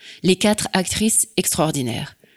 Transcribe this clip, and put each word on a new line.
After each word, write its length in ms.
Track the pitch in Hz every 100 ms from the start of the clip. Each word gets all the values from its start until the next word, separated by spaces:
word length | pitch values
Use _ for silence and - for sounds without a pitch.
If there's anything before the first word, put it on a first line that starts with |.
| - -
Les 140 | 180 185
quatre 320 | 214 214 -
actrices 540 | 190 180 - 220 - - -
extraordinaires. 760 | - - 156 147 131 117 147 - _